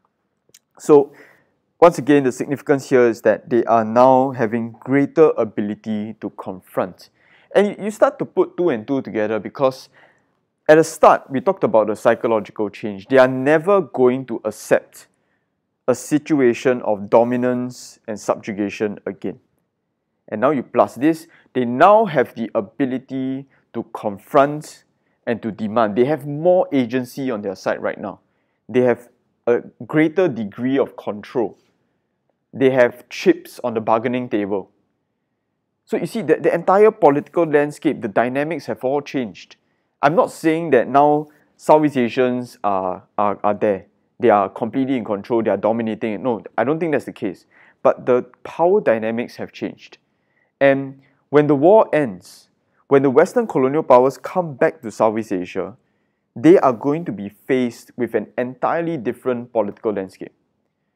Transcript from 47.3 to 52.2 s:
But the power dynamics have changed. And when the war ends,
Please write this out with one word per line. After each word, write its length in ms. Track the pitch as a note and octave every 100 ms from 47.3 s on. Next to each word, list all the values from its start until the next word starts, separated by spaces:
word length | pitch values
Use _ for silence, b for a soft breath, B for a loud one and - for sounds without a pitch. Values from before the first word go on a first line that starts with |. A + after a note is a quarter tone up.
| - _ b b b
But 240 | B2+ - C3
the 160 | B2 - _
power 380 | - - E3+ G#3
dynamics 560 | C#3 A2+ A2 A2+ - -
have 160 | G#2
changed. 460 | - G2+ - - - _ _ _ _ _ -
And 440 | C#3 C3+ C3+ C3+ b b b
when 180 | C#3+ D3
the 60 |
war 400 | C#3+ D#3+ A3 -
ends, 540 | D3+ C3+ F2+